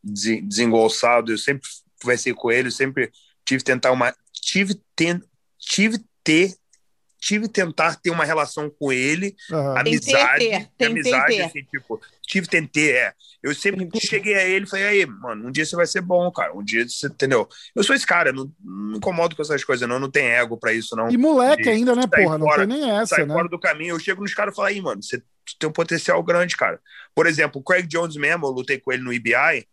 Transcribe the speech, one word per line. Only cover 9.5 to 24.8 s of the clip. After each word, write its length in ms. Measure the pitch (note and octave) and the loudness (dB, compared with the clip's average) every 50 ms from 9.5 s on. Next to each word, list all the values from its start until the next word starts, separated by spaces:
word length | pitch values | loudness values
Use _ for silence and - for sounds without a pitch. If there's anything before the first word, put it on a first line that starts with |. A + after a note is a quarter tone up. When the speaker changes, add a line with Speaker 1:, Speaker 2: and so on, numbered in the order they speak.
Speaker 2:
Aham. 320 | E3 D#3 C#3 C#3 C3+ B2+ - | -4 -2 -2 0 0 0 2
Speaker 3:
Tentei 60 | A#3 A3+ A#3+ - C4+ C4+ | 2 0 0 2 2 4
Speaker 1:
amizade, 240 | C#4 C4 B3 C4+ C#4 | 4 6 4 4 4
Speaker 3:
ter, 300 | A#3+ A3+ G#3 F3+ G#3 - _ | 2 0 0 -4 -6 -8 _
tentei 100 | _ B3 | _ -2
Speaker 1:
amizade, 480 | A3+ A#3 F3 D3 B3+ B3+ C3 C#3 D#3+ A3 | 0 0 0 0 2 2 2 2 2 2
Speaker 3:
ter. 60 | G3+ | 0
Speaker 1:
assim, 220 | F3+ E3 - D3 C3+ | -2 -4 -6 -12 -12
tipo, 380 | _ - C3+ - _ A2+ - - - _ _ - | _ -12 -12 -8 _ -10 -10 -10 -20 _ _ -14
tive, 220 | - - F#3+ F3 | -4 -4 -4 -2
tentei, 440 | - - E3+ D#3 C3 - D3+ D3+ D3+ B2 | 0 0 0 0 0 -2 0 2 4 4
é. 200 | B2+ A#2+ G2 - _ - - - _ - | 2 2 0 -4 _ -20 -20 -20 _ -6
Eu 100 | C#3 D3 | -6 -6
sempre 280 | - - G3+ G3 F#3+ | -2 -2 -2 -2 -2
Speaker 3:
Tentei. 180 | F#3 E3 D#3 A3+ | -8 -6 -4 -4
Speaker 1:
cheguei 340 | - - A3 G3+ F#3 G#3 G3+ | -4 -2 -4 -2 0 0 0
a 80 | G3 F#3 | 2 2
ele 200 | F#3 F#3+ G3 G3 | 2 0 -2 -2
e 40 | F#3+ | -4
falei, 160 | - G3 G3 | -4 -2 0
"Aí, 200 | G3+ G#3 G3+ F3+ | 2 2 2 2
mano, 420 | C#3 G#2+ G2 A2+ B2 A2 G#2 A2+ | 0 -4 -12 -10 -10 -10 -8 -8
um 40 | B2 | -6
dia 140 | C3 D3+ D#3 | -4 -4 -4
você 100 | - - | -2 0
vai 100 | C3 - | -2 -2
ser 140 | - - F#3 | 0 0 -4
bom, 300 | F3+ F3 F3+ F3 F3 F3+ | -2 2 2 2 2 0
cara. 240 | F3 - F#2 D2+ E2 | -2 -4 -6 -6 -6
Um 60 | G2 G2+ | -8 -8
dia 240 | G#2 A2 A2+ A#2+ | -4 -2 -2 -2
você", 200 | B2 - - - | -2 -6 -8 -8
entendeu? 400 | C#3 - _ C3+ C3+ C3+ A2+ - - - - - - _ | -8 -2 _ 0 2 4 2 2 0 -8 -20 -20 -8 _
Eu 80 | - G3+ | -2 2
sou 100 | - C4+ | 2 2
esse 140 | C4+ - | 0 2
cara, 220 | - F3+ F3 E3 C3+ | 2 2 2 2 2
eu 40 | C3 | 0
não, 200 | C3+ C3+ C#3+ D#3 _ G3 | -2 -10 -12 -14 _ -18
não 280 | - - G3 G#3 G#3+ | -14 -12 -10 -8 -8
me 60 | G#3+ | -8
incomodo 380 | G#3+ G3+ G3 F3+ E3 E3+ E3+ D#3+ | -4 -4 -2 0 0 0 0 -2
com 60 | D3+ | -6
essas 200 | D3+ D3 D3+ C3+ - | -4 -4 -4 -4 0
coisas, 240 | - C3 B2 B2 A#2 | -2 -2 -2 0 -2
não, 100 | B2 C3 | -2 -4
não 100 | C#3 C3+ | -4 -2
tem 160 | C3+ D3 C#3 | 0 0 2
ego 300 | A#2+ A#2 B2 B2 A2+ A#2 | 4 2 2 2 0 -4
pra 140 | G#2+ - A2+ A2+ | -4 -2 -2 -2
isso, 220 | A2+ A2+ - A#2+ | -2 -4 -6 -4
não. 140 | A2 A2+ A#2 | -4 0 0
Speaker 2:
E 80 | B3 | 2
moleque 460 | A#3+ C4 D#4 D#4 B3+ B3 C4 D4+ D4+ - | 4 4 4 4 4 6 4 4 4 4
Speaker 1:
De 60 | B3 | 2
Speaker 2:
ainda, 240 | A3 A3 A#3+ B3+ A#3+ | 2 2 2 2 2
né, 80 | A#3+ B3+ G3+ | 2 2 2
Speaker 1:
sair 140 | E3+ D3+ D3 | 4 4 4
Speaker 2:
porra? 140 | D#3+ D#3 | 4 2
Não 100 | D#3 D#3 | 2 2
Speaker 1:
fora, 180 | D3+ D3+ D3 - | 2 4 2 2
Speaker 2:
tem 140 | G#3 B3+ D4 | 0 0 -2
nem 100 | D4 B3 | 0 0
essa, 240 | G#3 G3+ A3+ - E3+ | 0 0 0 0 0
Speaker 1:
sair 80 | D3+ D3+ | 0 0
Speaker 2:
né? 60 | C#3+ D3+ | 0 0
Speaker 1:
fora 160 | E3 E3+ E3+ | -2 -2 -2
do 100 | E3+ E3+ | -4 -2
caminho. 340 | - F3 D3+ D3+ D#3+ F3 E3+ | -2 -2 -2 -2 -4 -6 -6
Eu 40 | D#3+ | -4
chego 220 | - G3 F#3+ F#3 | -4 -4 -4 -4
nos 120 | G3+ G3 - | -4 -6 -2
caras 200 | - G#3 G3+ F#3+ | -2 -4 -4 -2
e 20 | |
falo, 120 | - G3+ G3+ | -2 -2 -2
"Aí, 120 | G#3 G3+ | -2 -2